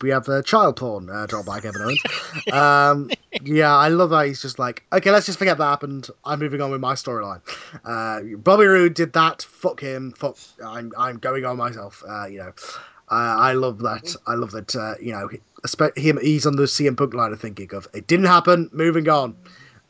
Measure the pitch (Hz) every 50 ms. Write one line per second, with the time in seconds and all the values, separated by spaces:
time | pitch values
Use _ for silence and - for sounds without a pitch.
0 | 131 135 135 131 117 139 139 139 117 - 220 220 202 156 120 - 127 120 107 98
1 | 92 90 98 104 107 101 110 107 101 101 101 107 101 107 98 101 104 117 143 147
2 | - - - - - - 165 151 - 214 127 139 147 143 143 143 143 143 147 143
3 | 143 120 143 - _ _ - - 131 139 151 156 156 147 147 139 147 156 165 175
4 | 180 160 160 156 147 143 135 - - 131 117 - 127 123 120 - _ - - 190
5 | 165 196 202 208 - - 180 - 196 190 165 143 156 143 143 - 147 139 139 135
6 | 123 - - _ - 135 151 143 151 143 139 143 143 135 139 131 120 127 135 135
7 | - 135 120 110 104 101 95 92 _ - - - - - - - - 110 117 113
8 | 113 113 110 107 101 113 107 104 110 175 196 208 214 196 190 185 175 175 156 165
9 | 165 143 - 165 160 165 - - - - _ - - 175 165 - 143 135 135 131
10 | 131 127 117 - - 139 - - - - _ - 113 110 110 120 117 113 110 120
11 | 123 127 123 113 127 131 131 135 127 127 127 127 120 120 117 110 101 101 - -
12 | - 95 107 104 101 98 98 95 92 92 - - - - - - - - _ -
13 | _ - 110 117 120 117 113 110 123 131 131 131 131 127 113 101 117 117 117 113
14 | 135 175 170 - - - 120 120 120 104 98 110 101 - - 123 107 110 104 -
15 | - 120 110 101 98 98 107 104 _ _ _ - - - - - 156 147 - 139
16 | 139 156 147 143 123 151 151 147 127 151 143 139 143 131 - - 147 139 127 131
17 | 143 127 110 123 117 107 107 107 - 110 98 101 95 90 98 98 - - - 104
18 | 98 - 165 180 190 180 180 170 165 175 180 175 165 - - 151 160 170 160 165
19 | 151 156 156 147 131 120 110 - _ - - - - - _ _ _